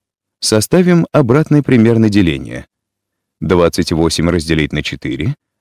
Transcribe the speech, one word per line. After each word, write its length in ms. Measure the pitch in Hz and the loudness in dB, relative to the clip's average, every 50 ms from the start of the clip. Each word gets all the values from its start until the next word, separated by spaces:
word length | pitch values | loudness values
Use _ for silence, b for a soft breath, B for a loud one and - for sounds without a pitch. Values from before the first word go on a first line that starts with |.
| _ _ _ _ _ _ _ _ | _ _ _ _ _ _ _ _
Составим 680 | - - 110 110 107 - - 175 185 180 175 170 160 - | -4 0 0 0 0 2 0 2 2 2 2 2 0 0
обратное 500 | - 151 139 110 123 151 156 - 151 147 | 0 0 2 2 2 0 0 2 0 0
примерное 460 | 135 - 135 117 110 117 117 113 110 110 | 2 2 2 4 4 4 2 2 2 2
деление. 580 | 101 104 95 80 71 65 65 55 60 64 - - _ _ _ _ _ _ _ _ _ _ _ _ _ _ | 2 2 2 0 -2 -4 -8 -12 -14 -14 -16 -18 _ _ _ _ _ _ _ _ _ _ _ _ _ _
Двадцать 520 | 80 82 92 87 87 82 - - 85 - | -2 0 2 2 2 2 0 -2 -4 -2
восемь 360 | 87 78 82 82 - - 78 85 | -2 0 0 0 0 0 0 0
разделить 440 | 87 87 78 80 80 78 76 - | 0 -2 -2 -2 -2 -2 -2 -2
на 100 | - 76 | -4 -6
четыре 520 | 73 - 71 - - 64 65 67 76 120 147 - _ _ _ _ | -8 -8 -10 -10 -10 -8 -8 -6 -6 -6 -8 -8 _ _ _ _